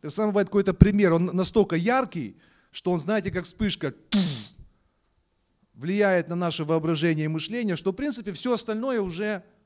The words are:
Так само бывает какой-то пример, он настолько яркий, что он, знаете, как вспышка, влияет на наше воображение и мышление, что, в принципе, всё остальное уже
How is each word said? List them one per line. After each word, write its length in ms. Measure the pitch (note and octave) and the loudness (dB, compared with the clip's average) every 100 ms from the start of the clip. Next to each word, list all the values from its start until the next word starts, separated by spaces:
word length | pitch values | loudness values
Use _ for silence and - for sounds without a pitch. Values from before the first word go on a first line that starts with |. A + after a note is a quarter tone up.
Так 120 | D#3 | -10
само 180 | F3 G#3+ | -4 0
бывает 180 | G3+ G3 | 2 2
какой-то 260 | G3+ G3 | 2 0
пример, 380 | F3+ G3+ G3+ G3 | 6 6 8 4
он 120 | E3 F3+ | 4 2
настолько 480 | F3+ F3+ A3+ G3 | 0 0 2 2
яркий, 640 | E3+ F3+ B3+ A#3 F3 A2+ - _ _ _ | 0 0 0 -2 -6 -8 -12 _ _ _
что 220 | - - | -8 -2
он, 80 | F3+ | -2
знаете, 300 | D3 G#3+ F#3+ | 0 -2 -2
как 120 | F3+ | -6
вспышка, 500 | E3 - G#3+ - D3 - _ G#3 F3 C3 G#2 - - _ _ _ _ _ _ _ _ _ _ | -8 -4 -2 -2 -6 -8 _ 0 0 -4 -12 -20 -20 _ _ _ _ _ _ _ _ _ _
влияет 540 | - D3 G3 G3+ F3+ E3+ | -10 -4 2 4 2 0
на 80 | E3+ | -2
наше 280 | F3 - | -2 -2
воображение 600 | D3+ E3 D#3+ D#3+ E3 D#3 | 0 0 0 0 0 0
и 40 | D#3 | 0
мышление, 480 | D#3+ D#3 A#3+ A3 E3+ | -2 -4 -4 -2 -2
что, 160 | F#3+ | -4
в 40 | F#3 | -4
принципе, 360 | D4 A#3+ G3+ | -4 -6 -8
всё 200 | E3+ B3+ | -8 -2
остальное 480 | A#3 A3+ A3 C4 A#3+ | -2 -2 -4 -2 -2
уже 420 | F#3+ E3 G#3+ G3+ F3+ _ | -4 -4 -4 -6 -10 _